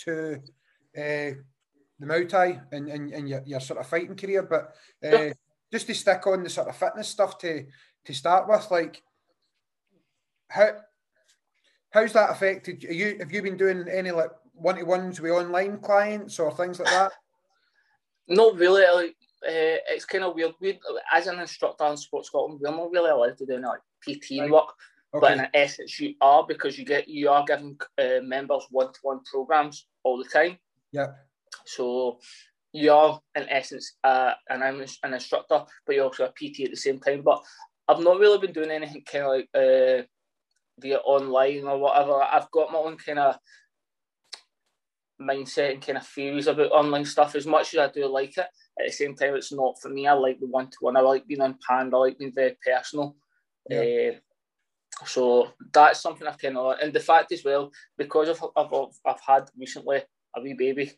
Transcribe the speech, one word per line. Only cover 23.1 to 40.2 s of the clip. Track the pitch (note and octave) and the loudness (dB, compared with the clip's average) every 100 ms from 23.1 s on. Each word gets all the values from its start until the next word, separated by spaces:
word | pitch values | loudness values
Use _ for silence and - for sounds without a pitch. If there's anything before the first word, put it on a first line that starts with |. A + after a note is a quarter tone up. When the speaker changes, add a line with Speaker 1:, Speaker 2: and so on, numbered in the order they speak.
| C#3 A#2+ - | 2 2 -2
Speaker 2:
to | C3+ | -8
do | |
any, | B2+ B2+ | -6 -6
like, | G#2 _ _ | -8 _ _
P | - - | -14 -14
T | - C3+ | -10 -6
Speaker 1:
Right. | D3 | 4
Speaker 2:
work, | D#3 - - - _ _ | 4 4 -4 -20 _ _
but | D3 | 2
Speaker 1:
Okay. | C#3 | 4
Speaker 2:
in | C3 C3 | 4 0
essence, | D3 C#3 - - - | 2 0 -2 -14 -10
you | D3 D3 | -8 2
are, | C3+ D3 D#3+ | 6 6 4
because | D3+ C#3+ C3 | -4 -6 -6
you | B2+ | -4
get, | C#3+ - | -2 -4
you | D3+ C#3+ | -2 2
are | C#3+ C#3+ | 2 2
giving, | C#3+ C#3+ C#3+ - - | -4 -6 -16 -10 -4
uh, | C3 B2+ | -2 -2
members | C3 C3+ C#3 C#3 - | -4 -6 -4 -4 -4
one-to-one | B2 C3 - C#3 C3 | -2 -2 -4 -8 -8
programs | - C3+ C3 D#3 D3 C#3+ - _ | -8 -8 0 0 0 -6 -20 _
all | C3 B2+ | -4 -4
the | C3 | -2
time. | D3+ E3+ F3+ _ _ _ | 0 0 -2 _ _ _
Speaker 1:
Yeah. | C#3+ C3+ - _ _ _ - - | -8 -8 -10 _ _ _ -20 -14
Speaker 2:
So | - B2 B2 B2 A#2+ - - _ _ _ | -8 -4 -2 -4 -6 -14 -20 _ _ _
you | D3+ D3+ | 0 6
are, | D3 D#3 D3 _ D3 | 6 6 2 _ -8
in | C#3+ | -4
essence, | C3+ - C3+ - - | -4 -6 -12 -16 -2
uh, | C3+ C3 C3 - - | 2 2 2 -2 -6
an, | B2+ | -4
an | C3+ C#3 C3+ - C#3 | -4 -6 -12 -10 -8
instructor, | B2+ - - - D3+ D3 - - | -8 -4 -4 0 -2 -2 -12 -4
but | C#3 | 0
you're | C3+ | 0
also | - B2+ | -2 -6
a | |
P | - D3 | -6 -14
T | - C3 | -8 -8
at | |
the | - | -4
same | C#3 C3+ | -4 -2
time. | C#3+ C#3+ | -2 0
But | D3 - - - - _ - | 2 2 0 -20 -20 _ 0
I've | D#3 | 4
not | E3+ F#3 | 4 6
really | G#3 G3+ | 6 6
been | F#3+ | 2
doing | D#3+ D#3 | -4 -6
anything | D#3 D3+ D3 | -6 -8 -14
kinda, | C#3+ D3 C#3 | -8 -4 -2
like, | C3+ B2 | -2 0
uh, | C#3 C3 C3 B2+ B2+ B2 _ | 2 4 6 4 2 -2 _